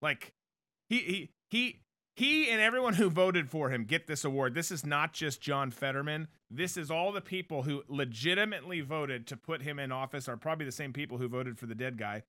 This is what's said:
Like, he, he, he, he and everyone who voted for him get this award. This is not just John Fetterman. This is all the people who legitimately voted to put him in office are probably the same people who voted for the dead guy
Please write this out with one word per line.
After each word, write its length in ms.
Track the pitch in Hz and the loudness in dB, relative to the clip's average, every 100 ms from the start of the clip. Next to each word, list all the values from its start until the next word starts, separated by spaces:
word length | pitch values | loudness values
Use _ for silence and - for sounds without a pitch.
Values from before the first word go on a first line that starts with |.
Like, 300 | 151 135 - _ _ _ _ _ - | 0 0 -4 _ _ _ _ _ 0
he, 100 | 233 | 0
he, 300 | 170 190 - _ - | 2 -2 -4 _ -2
he, 320 | 233 247 - _ _ _ - | 0 0 -4 _ _ _ 0
he 320 | 269 311 269 | 4 6 4
and 100 | 220 | 6
everyone 340 | 220 254 247 185 | 4 4 4 6
who 140 | 196 | 6
voted 400 | 160 185 180 135 | 6 6 4 0
for 200 | 156 131 | 0 0
him 160 | 120 107 | 0 0
get 200 | 165 160 | 0 0
this 180 | 147 147 | -2 0
award. 280 | 135 127 | 2 0
This 160 | 147 160 | 0 -2
is 160 | 165 147 | -4 0
not 280 | 147 156 | 2 2
just 260 | - 156 - | 0 -4 -2
John 320 | - 139 131 | 0 0 0
Fetterman. 560 | - 139 135 147 156 156 _ - | -2 -2 -2 -2 -4 -6 _ -12
This 260 | 123 180 180 | -4 -4 -4
is 160 | 151 | -2
all 220 | 160 190 | 0 0
the 80 | 202 | -2
people 420 | - 185 175 147 | -4 -6 -4 -2
who 200 | 139 143 - | -2 -2 -2
legitimately 960 | 143 131 110 156 190 214 185 156 170 | -2 -2 0 0 2 2 -2 -6 -6
voted 440 | 135 156 139 123 117 | -2 -2 -2 -4 -8
to 100 | 120 | -10
put 240 | - 156 | -6 -6
him 180 | 143 143 | -4 -6
in 120 | 135 | -4
office 340 | 131 135 143 127 | -4 -4 -6 -6
are 80 | 117 | -4
probably 300 | 160 156 139 | -2 -2 -4
the 60 | |
same 180 | 135 139 | -6 -6
people 260 | 143 147 123 | -6 -4 -4
who 120 | 123 | -2
voted 280 | 127 127 113 | -2 -4 -6
for 80 | 117 | -8
the 80 | 113 | -4
dead 220 | 131 117 | -4 -4
guy 260 | 104 107 | -6 -6